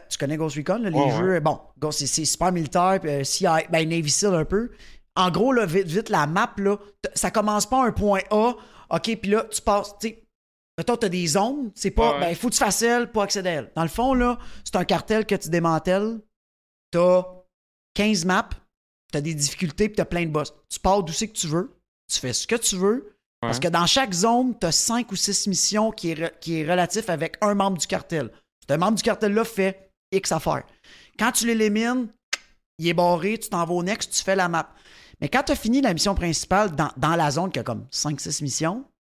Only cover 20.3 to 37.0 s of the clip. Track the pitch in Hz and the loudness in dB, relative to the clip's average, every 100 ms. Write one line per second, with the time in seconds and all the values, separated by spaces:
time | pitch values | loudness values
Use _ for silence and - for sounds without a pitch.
20.3 | 151 143 - - - 190 196 165 165 220 | -2 -4 -8 -14 -4 2 2 0 -4 -6
21.3 | - 160 160 226 _ _ _ - - 127 | -4 -2 -2 -4 _ _ _ -6 -6 -4
22.3 | - - 226 - 190 196 240 - _ _ | -4 -2 -2 0 0 2 0 -4 _ _
23.3 | - 113 120 175 170 175 269 269 175 220 | -8 -4 -2 0 2 2 2 0 0 2
24.3 | 240 254 220 165 151 - 233 240 190 - | 4 2 0 0 0 0 -2 -2 -4 -2
25.3 | 196 - 180 - 214 220 220 170 156 165 | -2 0 0 0 0 0 -2 -6 -4 -6
26.3 | - 160 165 151 180 175 202 214 165 160 | -8 -6 -4 0 2 2 0 -2 -2 -4
27.3 | - 208 202 196 180 - 190 - 160 117 | -2 0 2 2 0 -4 -6 -4 -4 -6
28.3 | - _ _ - 147 180 220 233 214 208 | -10 _ _ -2 0 2 2 0 0 2
29.3 | 208 226 - 190 190 - _ - 190 - | 2 0 0 -2 -2 -14 _ -4 -2 0
30.3 | 160 165 143 - _ - - - - 220 | -2 -2 -4 -6 _ -20 -20 -18 -2 0
31.3 | 226 233 226 214 208 233 254 233 _ - | 0 0 2 2 2 0 0 -4 _ -12
32.3 | - _ _ _ - 165 170 175 175 185 | -12 _ _ _ -4 -2 2 2 2 0
33.3 | 220 - 180 165 175 180 196 - - - | -4 -4 -2 -2 -2 -2 -4 -4 -4 0
34.3 | 190 180 170 151 - - - - - 147 | 2 2 0 -4 -12 -20 -20 -20 -8 -2
35.3 | 254 277 285 220 262 269 165 208 185 170 | -2 0 -2 2 2 2 2 0 0 0
36.3 | 147 - 190 214 147 151 - | -2 0 0 0 0 -4 0